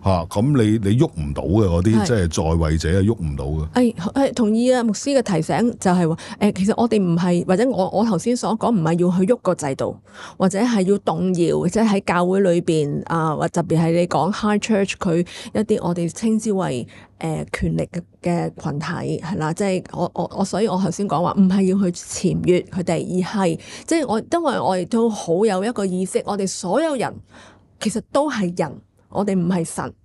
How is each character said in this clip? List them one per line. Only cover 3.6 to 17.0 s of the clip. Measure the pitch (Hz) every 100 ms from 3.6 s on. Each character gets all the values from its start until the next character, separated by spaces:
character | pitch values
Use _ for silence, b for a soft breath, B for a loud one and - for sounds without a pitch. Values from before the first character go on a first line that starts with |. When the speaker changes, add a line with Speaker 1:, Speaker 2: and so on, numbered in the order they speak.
| 76
Speaker 2:
哎， | - 247 - 175
哎， | - 277
同 | - 214 220
意 | 247
啊， | 254
牧 | 233
師 | 202 - 277
嘅 |
提 | - 170
醒 | 156 156 233 -
就 | 190
係 | 180 170
話， | 160 B B
誒， | 208
其 | 196 190
實 | -
我 | 233
哋 | 220
唔 | 185 170
係， | 180 175 -
或 | -
者 | 254
我， | 190 185
我 | - 226
頭 | 185
先 | 226 247
所 | 175 220
講 | 202
唔 | 233
係 | 160 170
要 | 175 180
去 | 185
喐 | 240
個 | -
制 | 170 143 135
度， | 113 - - B B B
或 | 185
者 | 196
係 | 247 226
要 | 190 202
動 | - 170 180 175
搖， | 170 151 160
即 | 214
係 | 220
喺 | 202 202
教 | 175 180
會 | 190
裏 | 196 175
邊， | 170 160 147 147 -
啊， | 165 160 147
或 | 165
特 | -
別 | 165 160
係 | 165
你 | 170 175
講 | 160 156
high | 208 214 208
church， | - 220 196 -
佢 | 190 165 175 B B
一 | -
啲 | 220 214
我 | 170
哋 | 175 170
稱 | - 226 220
之 | 220
為， | 190 165 127 - B